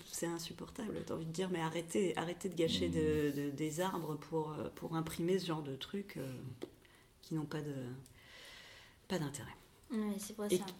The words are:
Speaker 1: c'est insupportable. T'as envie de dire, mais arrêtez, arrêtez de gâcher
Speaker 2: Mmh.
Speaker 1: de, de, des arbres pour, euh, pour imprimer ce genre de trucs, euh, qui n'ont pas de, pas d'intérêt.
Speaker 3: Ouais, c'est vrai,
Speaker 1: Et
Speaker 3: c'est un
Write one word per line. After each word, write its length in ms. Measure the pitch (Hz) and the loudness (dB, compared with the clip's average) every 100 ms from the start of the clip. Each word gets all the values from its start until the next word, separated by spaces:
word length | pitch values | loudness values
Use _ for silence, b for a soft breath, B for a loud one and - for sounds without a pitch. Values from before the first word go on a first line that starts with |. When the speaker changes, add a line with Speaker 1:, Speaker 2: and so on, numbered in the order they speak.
| - | -8
Speaker 1:
c'est 160 | - 170 | -2 -2
insupportable. 680 | 170 165 170 175 - 160 160 - | -2 -4 -8 -10 -6 -4 -4 -2
T'as 80 | |
envie 120 | 160 165 | -2 -2
de 60 | |
dire, 160 | 165 185 | 0 0
mais 100 | 170 | 2
arrêtez, 560 | 160 170 165 214 185 - | 0 0 0 4 4 4
arrêtez 320 | 170 175 190 | 0 0 -2
de 60 | |
gâcher 340 | 175 165 - 175 | 4 4 4 4
Speaker 2:
Mmh. 40 | |
Speaker 1:
de, 400 | 160 156 151 147 143 | 4 6 6 4 4
de, 140 | 143 | 0
des 300 | 139 156 151 | 0 0 2
arbres 360 | 185 185 156 151 | 2 2 0 -2
pour, 360 | - 160 156 | 0 0 0
euh, 160 | 151 - - | -2 -4 -4
pour 180 | - 160 | -2 0
imprimer 420 | 160 - 170 190 | 0 2 4 4
ce 80 | 165 | 4
genre 160 | 156 | 0
de 120 | 143 131 | -2 -4
trucs, 400 | - 202 202 - | -4 -4 -4 -6
euh, 160 | 135 127 131 - - - b b b b | -6 -6 -8 -8 -10 -12 b b b b
qui 120 | - | -2
n'ont 120 | 160 151 | -2 0
pas 140 | 151 | -2
de, 120 | 147 135 127 135 - B B B B B B B B B - | -2 -2 -4 -8 -12 B B B B B B B B B -2
pas 100 | 180 | 0
d'intérêt. 360 | 143 139 107 - - - - | 0 -4 -10 -12 -18 -18 -4
Speaker 3:
Ouais, 80 | 226 214 202 | -2 0 -2
c'est 180 | - 214 | -4 -2
vrai, 120 | 208 | 2
Speaker 1:
Et 60 | 185 | 2
Speaker 3:
c'est 60 | |
un 40 | 190 | 2